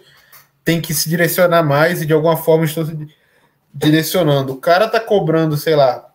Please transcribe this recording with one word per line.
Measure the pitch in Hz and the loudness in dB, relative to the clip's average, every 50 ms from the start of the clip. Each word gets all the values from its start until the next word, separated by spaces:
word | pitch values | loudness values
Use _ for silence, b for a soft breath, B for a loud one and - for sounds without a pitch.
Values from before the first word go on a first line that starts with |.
| b b b b b b b b b b b _ _ | b b b b b b b b b b b _ _
têm | - 165 170 | -2 -2 -2
que | 156 - 160 | -2 -4 -6
se | 147 - 160 | -4 -4 -2
direcionar | 165 170 175 160 170 - 180 170 170 170 165 | -2 0 0 0 0 2 2 2 2 2 2
mais | 147 139 143 156 170 175 156 | 2 2 2 2 2 0 -2
e | 160 | -2
de | 151 160 | 0 0
alguma | 156 151 165 160 | 2 2 2 0
forma | 156 - - 160 160 165 | 0 0 2 2 2 0
estão | 151 - 165 160 | -2 -4 -6 -6
se | 151 170 | -6 -8
di-, | 151 151 151 b b b b b b b b b b _ _ - | -10 -12 -14 b b b b b b b b b b _ _ -10
direcionando. | 143 143 151 151 160 156 - - 190 170 151 143 139 135 131 131 | -4 0 2 2 2 0 0 -2 0 0 2 2 0 0 -4 -6
O | |
cara | 131 - 175 170 185 214 | -4 0 2 2 2 2
tá | 220 220 226 | 0 0 -2
cobrando, | 226 - 214 196 165 156 156 160 160 156 147 | -2 0 -2 0 0 0 0 0 0 -2 -2
sei | 147 - 165 160 | -4 -2 0 2
lá, | 147 139 127 123 - - _ _ | 2 2 2 0 -2 -8 _ _